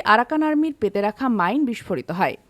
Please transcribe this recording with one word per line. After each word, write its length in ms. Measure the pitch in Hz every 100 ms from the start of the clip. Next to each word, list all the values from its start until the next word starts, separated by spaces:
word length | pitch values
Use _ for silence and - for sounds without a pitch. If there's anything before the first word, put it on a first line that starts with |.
| -
আরাকান 300 | 214 247 311
আর্মির 320 | 311 302 320 285
পেতে 220 | 202 202
রাখা 260 | 202 - 262
মাইন 320 | 214 175 262
বিস্ফোরিত 460 | 262 220 - 156 -
হয়। 260 | 175 156 -